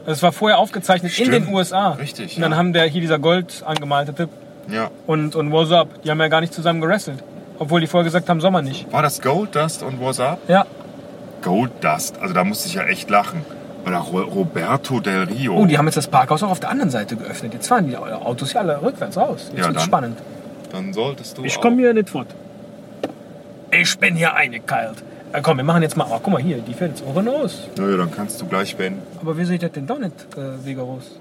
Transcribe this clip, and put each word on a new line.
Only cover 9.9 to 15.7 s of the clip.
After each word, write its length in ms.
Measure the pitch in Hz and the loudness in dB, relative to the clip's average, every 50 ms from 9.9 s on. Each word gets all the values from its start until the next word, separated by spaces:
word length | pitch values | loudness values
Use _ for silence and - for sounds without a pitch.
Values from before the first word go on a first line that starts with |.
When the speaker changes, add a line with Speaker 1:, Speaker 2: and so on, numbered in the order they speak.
| 131 127 | -6 -4
Speaker 2:
What's 180 | 127 135 135 - | -2 -2 0 0
Up? 200 | 123 135 165 175 - - | 0 0 0 -2 0 4
Speaker 1:
Ja. 180 | 175 190 190 - - - - - - - - - - - - - - - | 4 4 4 2 -4 -18 -18 -16 -16 -16 -16 -16 -16 -16 -16 -16 -16 -8
Speaker 2:
Goldust, 760 | - 90 87 104 127 123 - - - 82 78 - - - - - | -2 2 2 2 2 0 -2 -2 0 0 0 0 -2 -6 -8 -8
also 140 | - 95 90 | -6 0 2
da 80 | 90 90 | 2 2
musste 240 | 98 107 110 - 92 | 2 0 -4 -4 -4
ich 60 | 85 | -4
ja 80 | 95 87 | -2 0
echt 240 | - 95 - - - | 0 0 -2 -2 2
lachen. 360 | 101 104 101 - - 82 76 - - - - - - - - | 2 2 2 2 -4 -8 -8 -8 -12 -14 -14 -16 -14 -10 -4
Oder 120 | 92 90 87 | -2 -2 -2
Ro-, 240 | 85 - 85 92 98 | -2 -2 -2 -2 -2
Roberto 760 | - - 98 95 82 - 92 82 104 123 135 - - 131 120 | 0 0 0 0 0 0 -2 0 0 0 0 0 0 -2 0
Del 260 | 95 104 95 95 95 | 0 0 0 0 0
Rio. 300 | 85 101 120 135 120 95 85 | 0 -2 -2 -2 2 4 6
Speaker 1:
Oh, 60 | 214 | 6
die 120 | 180 | 8